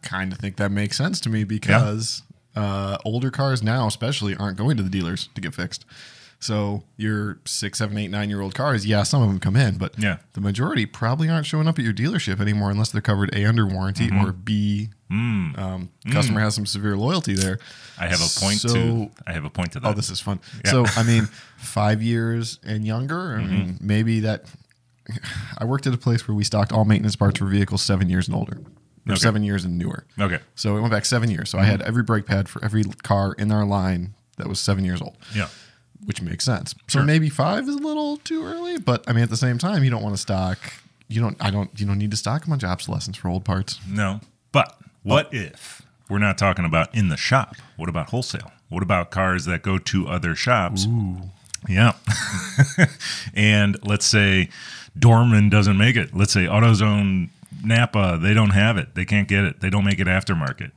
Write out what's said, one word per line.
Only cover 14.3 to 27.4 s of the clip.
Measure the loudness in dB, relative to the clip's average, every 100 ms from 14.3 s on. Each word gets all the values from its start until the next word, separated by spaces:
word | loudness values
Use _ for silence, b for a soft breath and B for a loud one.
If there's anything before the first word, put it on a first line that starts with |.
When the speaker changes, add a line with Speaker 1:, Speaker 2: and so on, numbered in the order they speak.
Speaker 1:
B, | -2 -2 0 0 0 -4 -10 _
Speaker 2:
Mm. | -4 0 -2 -2 -4
Speaker 1:
um, | -6 -6 -10 _ -4
Speaker 2:
Mm. |
Speaker 1:
customer | -2 0 0
has | 0
some | -2
severe | -4 -4 -2 -2
loyalty | 0 -2 -2
there. | 0 0 -2 B B B B
Speaker 2:
I | -2
have | -2
a | -2 0
point | 0 0
Speaker 1:
So | 0
Speaker 2:
to, | 2 2 0 -2 -8 -10
I |
have | -8
a | -8
point | -6 -6
to | -2
that. | -2
Speaker 1:
Oh, |
this | 0 -2
is | -6
fun. | -6 -6 B B
Speaker 2:
Yeah. | 2
Speaker 1:
So, | 4 2 2
I |
Speaker 2:
<laughs> | 4
Speaker 1:
mean, | 4 2 B B B
five | -8 0 2 2
years | 0 0 0 -2 -4 -10
and | -6 -4 -2
younger, | -4 -4 -4 -4 -4
I |
Speaker 2:
Mm-hmm. | 0
Speaker 1:
mean, | 0 -2 -4
maybe | 0 0 2 2
that, | 0 -2 -6 -20 _ _ _ _ -14 -12 B B B -6
I | -2
worked | -2 0
at |
a | -2
place | 0 0 0
where |
we | -2
stocked | 0 0 2
all | 2 4
maintenance | 4 2 2
parts | 2
for | 2